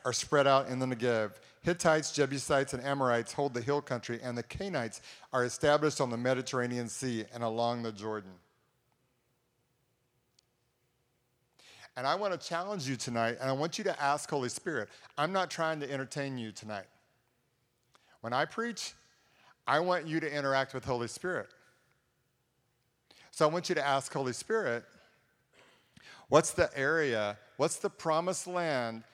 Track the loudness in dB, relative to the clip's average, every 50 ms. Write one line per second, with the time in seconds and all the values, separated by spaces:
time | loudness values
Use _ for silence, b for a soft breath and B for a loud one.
0 | -2 -2 -2 -2 0 2 4 6 8 8 6 6 4 2 -2 -2 -2 -2 -2 0
1 | 2 2 2 2 0 -2 -4 -10 b b b b b -2 0 4 4 4 4 4
2 | 2 0 0 2 2 2 0 -2 0 2 2 2 2 0 -2 -4 -2 -2 0 2
3 | 2 4 4 2 0 -2 -2 -2 -2 -2 -2 -2 -2 0 0 0 -2 -2 -4 -4
4 | -4 -6 -6 -6 -6 -6 -6 -6 -6 -8 -8 -8 -6 -4 -2 -2 -2 -4 -6 -10
5 | B B B B B B B 2 2 2 0 2 4 6 6 6 6 4 2 2
6 | 0 0 0 0 2 2 2 2 0 -2 -2 -2 0 -2 -2 -4 -4 -6 -6 -4
7 | -4 -2 -2 -2 -4 -6 -6 -4 -2 -2 0 0 0 0 0 0 -4 -6 -6 -6
8 | -6 -6 -6 -6 -8 -10 -16 -20 _ _ _ _ _ _ _ _ _ _ _ _
9 | _ _ _ _ _ _ _ _ _ _ _ _ _ _ _ _ _ _ _ _
10 | _ _ _ _ _ _ _ _ _ _ _ _ _ _ _ _ _ _ _ _
11 | _ _ _ _ _ _ _ _ _ _ _ _ B B B B B B B -2
12 | 0 2 2 2 2 0 -2 -2 -4 -4 -4 -4 -4 -4 -4 -4 -4 -4 -4 -4
13 | -4 -2 0 2 2 2 0 0 -2 -2 0 0 -2 -2 -4 -2 -2 -2 0 0
14 | 2 2 2 0 -2 -2 -2 -2 -2 -2 -4 -6 -6 -4 -4 -4 -4 -6 B B
15 | B B B B -2 0 0 0 -2 -2 -2 -2 -2 -2 -2 -4 -4 -4 -4 -4
16 | -6 -6 -6 -6 -4 -4 -4 -6 -8 -8 -10 -12 -10 -8 -8 -8 -10 -12 _ _
17 | _ _ _ _ _ _ _ _ _ _ _ _ _ _ _ _ _ _ _ b
18 | b b b b b -2 0 0 0 0 -2 -4 -6 -6 -6 -6 -10 -10 -12 -16
19 | b b b b b b b b b b b b -2 2 2 2 4 2 0 0
20 | 0 -2 -2 -2 -2 -2 -2 -2 0 2 2 2 2 0 -4 -6 -4 -2 -2 -2
21 | -2 -4 -6 -6 -6 -4 -4 -4 -6 -8 -14 _ b b b b b b b b
22 | b _ _ _ _ _ _ _ _ _ _ _ _ _ _ _ _ _ _ _
23 | _ _ b b b b b 4 4 4 4 2 -2 0 0 0 2 2 2 2
24 | 0 -2 -4 -2 -2 -2 -4 -4 -4 -2 0 0 0 0 -2 -4 -6 -10 -20 -20
25 | -20 _ _ _ _ _ _ _ _ _ _ B B B B B B B B B
26 | B B B B B B 6 6 6 6 4 2 2 2 0 0 0 2 2 2
27 | 2 2 2 2 0 -2 -4 -6 -12 -10 _ 0 0 0 0 -2 -6 -6 -6 -4
28 | -2 0 2 2 2 0 -2 -4 -4 -4 -4 -2 0 0 0 0 -2 -4 -6 -8
29 | -12 _